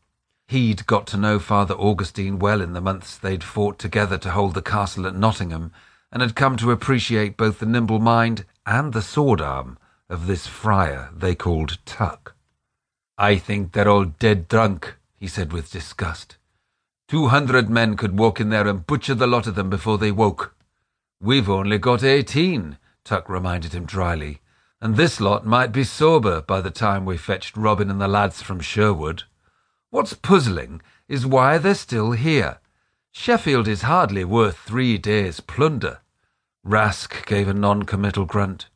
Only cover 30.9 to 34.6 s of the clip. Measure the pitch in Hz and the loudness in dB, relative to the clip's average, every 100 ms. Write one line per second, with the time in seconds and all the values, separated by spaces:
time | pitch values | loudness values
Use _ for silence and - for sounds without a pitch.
30.9 | _ - 139 131 131 135 165 190 196 - | _ -8 -4 2 4 6 4 2 0 -2
31.9 | 117 110 120 156 147 78 - _ _ _ | -2 0 0 2 2 0 -4 _ _ _
32.9 | _ _ - - 240 - 131 110 101 113 | _ _ -6 0 2 2 2 2 0 2
33.9 | 180 139 98 90 117 107 85 | 2 2 0 0 2 2 0